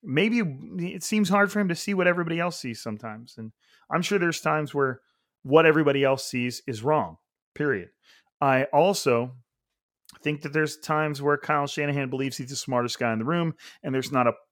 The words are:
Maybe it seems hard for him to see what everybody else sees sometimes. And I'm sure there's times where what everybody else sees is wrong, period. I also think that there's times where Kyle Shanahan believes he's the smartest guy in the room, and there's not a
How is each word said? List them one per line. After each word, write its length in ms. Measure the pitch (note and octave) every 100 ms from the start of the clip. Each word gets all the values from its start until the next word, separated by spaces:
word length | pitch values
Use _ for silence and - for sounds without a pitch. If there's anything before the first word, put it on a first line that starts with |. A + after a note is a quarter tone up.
Maybe 380 | G#3 C3+ G#3 A#3+ F#3+ C3+ - F#3 F3
it 100 | -
seems 260 | - G#3+ G3
hard 220 | G3+ G3+
for 80 | G#3
him 100 | G3
to 60 | E3+
see 180 | -
what 140 | G3 F3+
everybody 320 | F3 E3 E3
else 200 | F3 E3+
sees 220 | C3+ A2
sometimes. 540 | - G#2+ A2+ G#2+ A#2+ -
And 140 | A2 _ _ _ _
I'm 120 | D#3+
sure 180 | F3 B3+
there's 220 | F3 D#3+
times 320 | D#3 D#3 D3+
where 260 | C#3+ C#3 B2+ _ _ _ _
what 220 | B2+ D3+ E3
everybody 380 | D#3 D3 C#3
else 220 | C3+ C3+ -
sees 360 | C3 B2 A#2 -
is 160 | A2+
wrong, 340 | A#2 D#3 F#2+ D#2+ _ _ _ -
period. 340 | D3 A2 F2 _ _ - _ _
I 240 | C#3 C3 C3+
also 680 | D3 F3 G3 - A#2+ B2+ C3 _ _ _ _ _ _ _ -
think 200 | - D3
that 120 | D3
there's 240 | D3 D3+ -
times 440 | - D#3 D#3 C#3+
where 160 | C#3+ C#3+
Kyle 280 | - D3+ C#3+
Shanahan 440 | - D3 C#3+ C3+
believes 280 | C3 C3+ B2+
he's 120 | B2+
the 60 | C3+
smartest 440 | - B2+ A#2+ -
guy 140 | A#2+
in 60 | A2+
the 60 | A2+
room, 280 | F3 E3 D3+ - -
and 120 | - C3
there's 160 | B2+
not 160 | C#3 A#2+
a 60 | - _